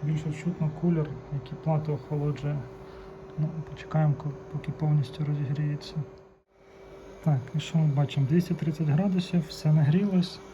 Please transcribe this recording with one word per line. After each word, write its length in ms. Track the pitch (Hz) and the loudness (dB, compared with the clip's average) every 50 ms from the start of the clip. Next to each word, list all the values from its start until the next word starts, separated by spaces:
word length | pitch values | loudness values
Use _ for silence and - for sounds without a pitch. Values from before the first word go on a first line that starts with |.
| 147 | 0
Більше 300 | 147 156 156 - 160 147 | 0 0 0 0 -4 -6
чутно 380 | - - 175 175 - 156 151 - - | -2 -2 -4 -2 0 0 -2 -2 0
кулер, 280 | - 175 170 160 147 151 - - - - 147 | 2 2 4 4 2 -2 -4 -10 -8 -6 -6
який 240 | 139 - - 151 147 - | -6 -6 -6 -10 -4 0
плату 300 | 156 156 151 151 151 147 | 0 0 2 0 0 -4
охолоджує. 640 | 139 - - 151 147 147 147 143 - - 147 147 143 120 120 - - - - - - - - - - - - - - | -4 -4 -4 -4 -2 0 -2 -2 -2 -2 -4 -4 -4 -6 -8 -12 -16 -16 -16 -16 -16 -16 -16 -16 -16 -16 -14 -4 -2
Ну, 120 | 156 156 - 160 151 - | -2 -2 -2 -6 -8 -10
почекаємо, 440 | - - - - - 156 156 151 143 | -10 -12 -12 -2 0 2 4 4 2
ко-, 180 | - - 147 139 - - - | 0 -2 -8 -8 -8 -12 -10
поки 200 | - 147 - - | -10 -8 -6 -6
повністю 540 | 147 - 156 151 151 151 135 - 143 - 156 | -6 -2 0 2 2 2 2 0 -4 -6 -4
розігріється. 720 | 143 147 147 147 127 143 143 151 147 147 143 - - - 160 139 - - - - - - _ _ _ _ _ - - - - - - - - - - - - - | -2 -2 -2 -2 -2 -2 -2 -2 -2 -2 -4 -8 -8 -8 -8 -8 -8 -10 -20 -20 -20 -20 _ _ _ _ _ -20 -20 -20 -20 -20 -20 -20 -20 -18 -18 -18 -2 2
Так, 160 | 160 147 131 117 - - | 2 2 2 0 -2 -4
і 40 | 156 | -4
що 180 | - - - 165 | -4 0 2 4
ми 100 | 156 151 | 4 4
бачимо? 400 | 139 135 143 131 - 143 139 123 | 4 4 2 2 2 0 2 4
Двісті 240 | 147 175 175 - 175 | 4 4 4 2 -2
тридцять 360 | 151 - 156 156 - 165 151 | -2 0 -2 0 0 2 2
градусів, 560 | 143 151 190 202 185 180 175 - - 175 156 - | 4 4 4 4 2 2 0 2 2 0 0 0
все 260 | - - - 156 156 | -8 0 4 6 6
нагрілось. 680 | 156 147 135 156 185 208 202 185 180 170 - - - - - | 6 6 6 6 6 4 4 4 4 2 2 -2 -12 -16 -18